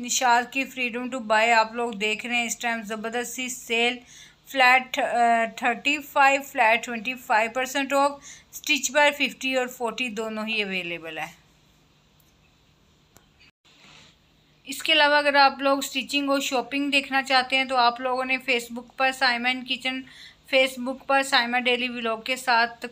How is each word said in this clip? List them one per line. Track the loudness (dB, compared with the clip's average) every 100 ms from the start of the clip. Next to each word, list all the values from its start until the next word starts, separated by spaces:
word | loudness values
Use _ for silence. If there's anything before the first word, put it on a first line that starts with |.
निशात | -6 0 2 2 2
की | -2
फ्रीडम | -4 -4 -6 -4 -6
टू | -6
बाय | 0 2 4
आप | 4 2
लोग | -2 -6 -4
देख | -4 -4 -4
रहे | -4
हैं | -4
इस | -4
टाइम | -4 -4
ज़बरदस्त | -6 -8 -6 -6 -6
सी | -8 -8
सेल, | -10 -4 0 0 -2 -10 -20 -20 _ -6
फ्लैट, | 4 6 6 2 -2
अ, | -2 2 4 2 0 -2
थर्टी | -2 -2 -2 -4
फ़ाइव, | -2 4 4 4
फ्लैट | 0 2 2 2
ट्वेंटी | -2 -8 -8 -8
फ़ाइव | 0 0 0
परसेंट | -2 -4 -4 -2
ऑफ, | 2 0 -2 -12 -20 _
स्टिच | -10 -2 -2 0
पर | 2 2
फिफ्टी | 2 -4 -4 -4
और | -2 -2
फ़ोर्टी | -4 -6 -4 -6
दोनों | -6 -6 -6 -6
ही | -4
अवेलेबल | -4 -6 -6 -8 -10 -10
है। | -12 -14 _ _ _ _ _ _ _ _ _ _ _ _ _ _ _ _ _ _ _ _ _ _ _ _ -20 -20 -20 _ _ _ _ _ -14
इसके | -6 2
अलावा | 4 6 6
अगर | 4 6
आप | 4 4
लोग | 0 0
स्टिचिंग | -2 -6 -4 -2 0
और | 0
शॉपिंग | 0 -2 -2 -4 0
देखना | 0 0 -2
चाहते | 2 2 2 0
हैं | 0
तो | 2
आप | 2 2
लोगों | -2 -2
ने | -2 -2
Facebook | 0 -2 -2 -10 -12 -2
पर | 0
साइमन | 2 0 0 -2 -4
किचन, | -6 -6 -4 -6 -10 -18 -20 -20 0
Facebook | 2 2 0 -8 -6 0
पर | 2
साइमन | 4 2 2 0
डेली | 0 0 -2
व्लॉग | -4 -4 -4 -4
के | -4
साथ | 0 2 2 -2 -14